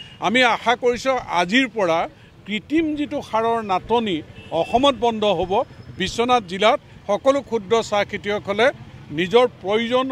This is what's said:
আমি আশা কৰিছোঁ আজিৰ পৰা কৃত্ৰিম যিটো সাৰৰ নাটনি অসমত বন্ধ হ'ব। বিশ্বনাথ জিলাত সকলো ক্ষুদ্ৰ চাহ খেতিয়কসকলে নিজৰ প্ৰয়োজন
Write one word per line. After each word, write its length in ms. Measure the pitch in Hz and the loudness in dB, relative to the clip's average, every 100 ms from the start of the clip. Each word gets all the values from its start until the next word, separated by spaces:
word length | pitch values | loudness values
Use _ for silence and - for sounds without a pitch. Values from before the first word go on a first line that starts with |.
| - - 165 | -20 -4 0
আমি 140 | 233 254 | 4 4
আশা 180 | 202 - 247 | 2 0 0
কৰিছোঁ 340 | 247 240 262 262 - 165 | 0 -2 -2 -4 -2 -2
আজিৰ 260 | 180 233 262 226 | 2 2 0 0
পৰা 220 | 185 165 233 - - - - | 0 0 -2 -8 -20 -20 -8
কৃত্ৰিম 400 | 208 - 302 320 302 | -8 -2 -2 -2 -4
যিটো 200 | 294 294 - | -6 -6 -4
সাৰৰ 280 | 220 226 233 214 | -2 0 -2 -2
নাটনি 460 | 185 - 233 220 160 - - - 160 | -4 0 0 0 -4 -6 -18 -6 -4
অসমত 340 | 160 226 277 240 | 0 2 2 2
বন্ধ 180 | 233 226 208 175 | 0 0 0 0
হ'ব। 140 | 180 202 302 - - - | 0 -2 -4 -8 -16 -6
বিশ্বনাথ 420 | 180 - 240 247 185 | -6 -2 2 2 0
জিলাত 300 | 190 208 285 - - - | 0 2 2 -2 -14 -4
সকলো 300 | 202 277 277 - | -2 2 0 0
ক্ষুদ্ৰ 260 | 226 185 226 202 | -6 0 0 0
চাহ 120 | 208 202 | 0 -2
খেতিয়কসকলে 560 | 208 196 208 113 202 240 - - - - 151 | -4 -4 -4 -2 2 2 0 -10 -20 -10 -4
নিজৰ 260 | 180 220 247 - | 2 4 4 0
প্ৰয়োজন 440 | 185 214 233 247 262 | -2 -2 0 0 0